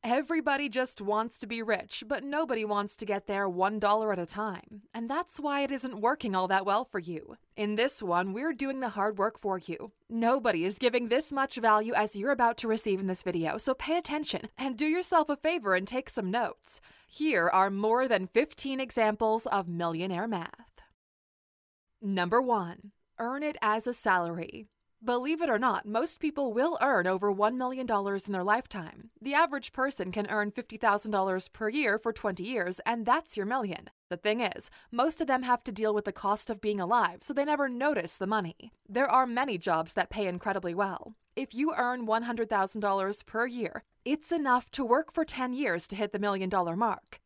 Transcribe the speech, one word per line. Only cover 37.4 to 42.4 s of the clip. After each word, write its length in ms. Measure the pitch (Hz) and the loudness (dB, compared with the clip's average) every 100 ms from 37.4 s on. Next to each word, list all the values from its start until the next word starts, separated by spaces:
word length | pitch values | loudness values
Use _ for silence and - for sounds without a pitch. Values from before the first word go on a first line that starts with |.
| 285 | 2
never 240 | 294 277 | 2 2
notice 480 | 240 285 269 170 - | 2 0 0 -2 -4
the 80 | 190 | 0
money. 460 | 220 175 - - _ _ | 0 -2 -8 -20 _ _
There 220 | 214 277 | 0 4
are 160 | 254 254 | 4 4
many 320 | 240 277 190 | 0 0 -2
jobs 340 | 190 165 165 | 2 0 0
that 160 | - 185 | -2 -2
pay 160 | 220 196 | -2 -2
incredibly 480 | 175 214 196 180 | -2 -4 -4 -4
well. 400 | 170 196 180 - 220 _ - | -2 -2 -2 -12 -20 _ -8
If 180 | 269 | -6
you 220 | 226 302 - | -2 0 2
earn 300 | 247 247 226 | 0 -2 0
one 160 | 220 | 0
hundred 260 | 233 233 | 0 -4